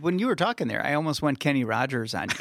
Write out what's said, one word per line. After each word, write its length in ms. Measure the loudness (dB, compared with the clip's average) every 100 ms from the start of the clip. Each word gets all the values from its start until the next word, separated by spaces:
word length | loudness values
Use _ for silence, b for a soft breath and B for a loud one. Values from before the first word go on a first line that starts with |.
when 160 | -2 0
you 80 |
were 100 | 0
talking 320 | 2 0 0 -2
there, 160 | -2
I 100 | 0
almost 260 | 0 0 0
went 180 | 0 0
Kenny 240 | 2 2
Rogers 520 | 2 0 0 -2 -2
on 140 | -4 -4 -4